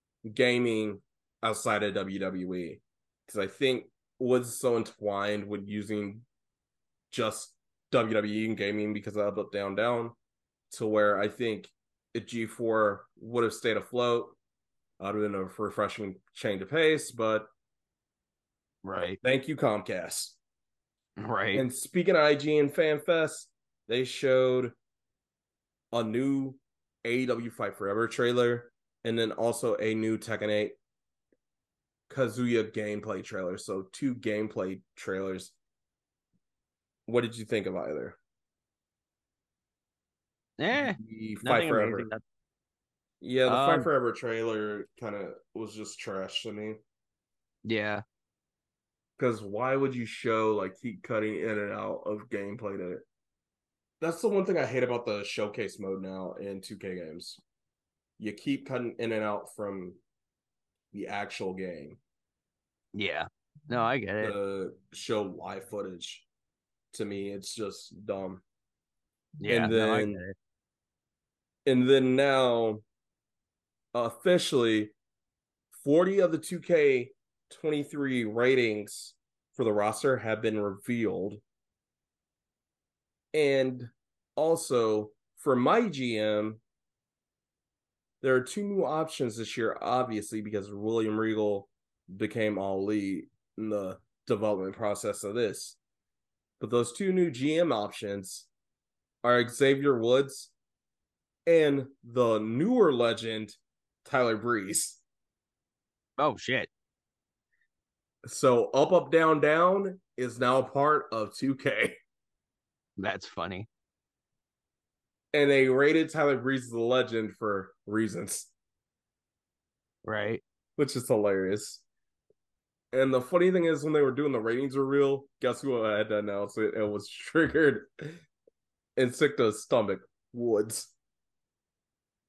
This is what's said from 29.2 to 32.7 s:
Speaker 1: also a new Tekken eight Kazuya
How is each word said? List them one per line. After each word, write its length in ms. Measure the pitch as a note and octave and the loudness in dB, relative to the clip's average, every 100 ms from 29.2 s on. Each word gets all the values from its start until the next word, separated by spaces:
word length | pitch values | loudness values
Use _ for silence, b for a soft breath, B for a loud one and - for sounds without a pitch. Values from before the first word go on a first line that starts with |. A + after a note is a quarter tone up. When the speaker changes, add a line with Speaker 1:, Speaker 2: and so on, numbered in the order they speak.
| A2+ | -2
Speaker 1:
also 440 | - A#2 A2+ A#2+ G#2 | 0 0 0 -2 0
a 180 | A2 | 0
new 240 | A2 A2 A2 | 0 -2 -2
Tekken 320 | A2+ G#2 G#2+ | -4 -4 0
eight 220 | G#2 G#2 - _ _ _ _ _ _ _ _ _ _ _ _ _ | 0 -2 -6 _ _ _ _ _ _ _ _ _ _ _ _ _
Kazuya 600 | C3+ A#2+ G#2+ A#2+ A2+ G2 | -2 -2 0 0 2 0